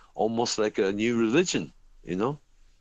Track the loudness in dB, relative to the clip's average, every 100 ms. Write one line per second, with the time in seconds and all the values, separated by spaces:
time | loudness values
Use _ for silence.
0 | -12 -4 -2 0 0 0 0 2 0 2
1 | 0 2 2 2 2 -2 -6 -12 -20 -18
2 | -8 -2 -2 -4 _ _ -20 _